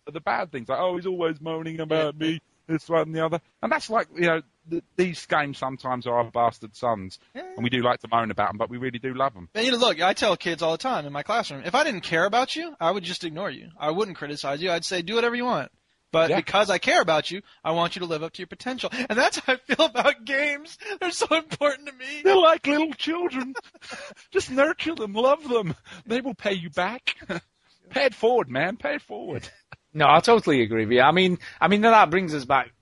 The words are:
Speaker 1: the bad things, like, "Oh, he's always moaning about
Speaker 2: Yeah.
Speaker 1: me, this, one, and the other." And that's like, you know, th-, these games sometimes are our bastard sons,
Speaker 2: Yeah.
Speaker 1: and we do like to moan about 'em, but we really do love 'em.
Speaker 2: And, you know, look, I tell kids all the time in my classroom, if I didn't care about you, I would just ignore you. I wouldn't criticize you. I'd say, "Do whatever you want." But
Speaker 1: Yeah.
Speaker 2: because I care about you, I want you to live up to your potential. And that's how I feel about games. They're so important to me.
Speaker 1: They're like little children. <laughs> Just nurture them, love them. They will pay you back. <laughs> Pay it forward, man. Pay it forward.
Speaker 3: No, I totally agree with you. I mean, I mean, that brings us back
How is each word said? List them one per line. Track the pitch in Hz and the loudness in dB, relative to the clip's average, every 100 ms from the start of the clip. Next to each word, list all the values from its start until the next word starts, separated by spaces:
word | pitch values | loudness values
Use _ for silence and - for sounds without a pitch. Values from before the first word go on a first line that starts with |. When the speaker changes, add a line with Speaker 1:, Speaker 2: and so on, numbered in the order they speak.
| - | -16
Speaker 1:
the | 156 | -10
bad | 196 226 185 | -4 -4 -4
things, | 135 117 | -8 -6
like, | 131 | -2
"Oh, | 185 175 | -2 -4
he's | 185 | -6
always | 180 165 151 | -4 -4 -4
moaning | 160 160 160 160 | -8 -8 -8 -8
about | 156 156 151 151 | -2 0 -2 -2
Speaker 2:
Yeah. | 160 | -4
Speaker 1:
me, | 165 - _ - | -4 -8 _ -6
this, | 160 - | -6 0
one, | 165 | 0
and | 160 | 0
the | 160 | -2
other." | 160 165 - _ | -2 -4 -8 _
And | 233 | -4
that's | 311 - | -2 -2
like, | 220 160 | -2 -2
you | 156 170 | 0 0
know, | 165 - _ 160 | 0 -4 _ -8
th-, | 165 - - | -8 -4 -2
these | 180 156 - | -2 -4 -2
games | 165 143 131 | -2 -2 -4
sometimes | 131 131 131 127 123 | -8 -6 -4 -4 0
are | 120 | 0
our | 113 | 0
bastard | 117 117 - 107 - | 2 2 0 -10 -4
sons, | 123 107 92 - _ | -2 -2 -4 -14 _
Speaker 2:
Yeah. | 269 - - | -16 -14 -6
Speaker 1:
and | |
we | 120 | -2
do | 123 | 2
like | 120 120 | 2 2
to | 113 | 0
moan | 117 110 | 0 0
about | 98 101 | 0 -2
'em, | 104 | -2
but | 113 | -6
we | 120 | -6
really | 127 117 | -8 -6
do | 131 | -6
love | 131 135 92 | -2 -2 -4
'em. | 87 | -10
Speaker 2:
And, | 214 247 | -4 -2
you | |
know, | 240 | 0
look, | 240 160 | 0 2
I | 185 | 0
tell | - 220 170 | 2 0 0
kids | 175 160 | -2 -2
all | 160 | -2
the | - | -2
time | 262 208 143 | -2 -4 -6
in | |
my | 143 | -8
classroom, | - 226 196 139 | -4 -4 -4 -8
if | 151 | -2
I | 247 | 0
didn't | 311 190 | 0 -2
care | - 165 | -2 0
about | 196 233 262 | 2 2 0
you, | 311 339 285 | -4 -10 -2
I | 170 | 0
would | 202 | 0
just | 170 180 | -4 -8
ignore | 170 156 196 | -10 -8 -8
you. | 127 - - | -10 -14 -6
I | 151 | -2
wouldn't | 175 208 160 | -2 -2 -6
criticize | 147 147 139 143 | -10 -8 -6 -4
you. | 185 | -2
I'd | 170 | -2
say, | - 180 | -2 -6
"Do | 170 226 | -2 0
whatever | 233 | 0
you | 240 247 | 0 -2
want." | 175 127 _ _ _ _ | -2 -4 _ _ _ _
But | 160 165 | 2 4
Speaker 1:
Yeah. | 196 | 2
Speaker 2:
because | - 196 208 | 2 2 2
I | 202 | 2
care | - 349 | 4 4
about | 180 156 - | 4 2 0
you, | 185 - _ | -8 -12 _
I | 160 | -2
want | 165 170 | 0 -2
you | 196 | -4
to | 170 | -6
live | 156 | -6
up | 165 | -6
to | - | -12
your | 175 | -14
potential. | 190 247 254 185 | -12 -10 -6 -6
And | 247 254 214 | -6 -4 2
that's | 339 320 | 2 0
how | 269 | -2
I | 262 | -2
feel | - 269 320 | 0 0 2
about | 247 269 240 | 2 0 0
games. | 220 277 294 285 320 - 427 392 | -2 -2 -2 -4 -10 -16 -12 -6
They're | 359 | -4
so | - - 320 | -2 0 0
important | 320 - 294 269 285 | -2 -2 -2 -2 -10
to | |
me. | 254 262 294 | -14 -12 0
Speaker 1:
They're | 370 381 | 4 6
like | 330 320 277 | 6 6 2
little | 302 320 | 0 0
children. | - 294 339 349 262 254 440 - - - | -4 -4 -2 -2 -4 -8 -10 -16 -20 -18
<laughs> | - - - - | -16 -16 -18 -6
Just | 381 - | -4 -2
nurture | 254 294 - 302 330 | 2 2 0 -4 -4
them, | 214 | -4
love | 208 262 311 294 | 0 2 2 0
them. | 233 175 - - - - | -2 -2 -6 -12 -16 -6
They | 240 | -4
will | 254 | -4
pay | 185 208 | -6 -4
you | 190 165 | -4 -4
back. | 160 185 240 - - - | -4 -4 -4 -8 -8 -8
<laughs> | 170 - _ _ _ _ | -10 -10 _ _ _ _
Pay | 269 269 | 0 0
it | |
forward, | - 226 247 139 | 2 2 2 0
man. | 127 175 233 | -2 -4 -4
Pay | 285 294 | -6 -6
it | |
forward. | - 208 - 135 - - _ - _ | -8 -12 -10 -10 -12 -18 _ -20 _
Speaker 3:
No, | 151 143 | 4 8
I | 156 | 8
totally | 233 226 170 135 | 8 6 6 4
agree | 107 113 107 | 4 2 4
with | |
you. | 123 | 6
I | 139 | 6
mean, | 175 185 175 - - | 6 4 0 -6 0
I | 165 | 2
mean, | 208 | 4
that | 226 220 175 | 6 8 6
brings | 180 180 | 4 -2
us | 147 | -4
back | 127 139 120 _ | 0 0 0 _